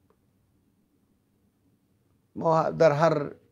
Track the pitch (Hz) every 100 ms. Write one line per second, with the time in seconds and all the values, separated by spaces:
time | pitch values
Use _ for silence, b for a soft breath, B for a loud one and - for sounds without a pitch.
0 | _ _ _ _ _ _ _ _ _ _
1 | _ _ _ _ _ _ _ _ _ _
2 | _ _ _ - 170 160 - 160 160 143
3 | 165 151 143 - _